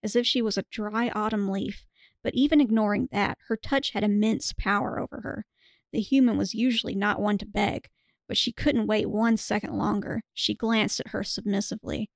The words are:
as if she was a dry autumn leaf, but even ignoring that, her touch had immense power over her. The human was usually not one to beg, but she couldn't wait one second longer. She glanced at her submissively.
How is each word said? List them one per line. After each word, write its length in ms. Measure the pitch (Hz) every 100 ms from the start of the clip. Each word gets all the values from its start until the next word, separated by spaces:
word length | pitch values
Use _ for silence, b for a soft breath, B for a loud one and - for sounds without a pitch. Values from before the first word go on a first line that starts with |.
as 120 | 214
if 120 | 233 240
she 160 | 254
was 140 | 220 202
a 40 | -
dry 380 | - 208 220 240
autumn 400 | - 214 214 196
leaf, 360 | 196 202 - - b b b
but 120 | -
even 260 | - 285 302
ignoring 480 | 254 220 214 208 254
that, 260 | 208 196 - _
her 80 | 220
touch 340 | - 269 277
had 140 | 208
immense 480 | 208 208 214 226 -
power 480 | - - 202 - -
over 220 | - -
her. 240 | - - - b b b b
The 100 | -
human 360 | 208 269 254 196
was 160 | 196
usually 400 | 214 247 233 208
not 260 | 190 208 -
one 180 | 208 202
to 80 | -
beg, 420 | 202 196 - - _ _ _ _
but 80 | -
she 160 | -
couldn't 340 | - 302 254 208
wait 200 | 214 202
one 300 | 208 226 226
second 400 | - 214 - 196
longer. 460 | - 208 - - -
She 220 | - -
glanced 460 | 208 220 226 208 -
at 80 | -
her 160 | -
submissively. 840 | 196 - 208 196 202 220 - - 214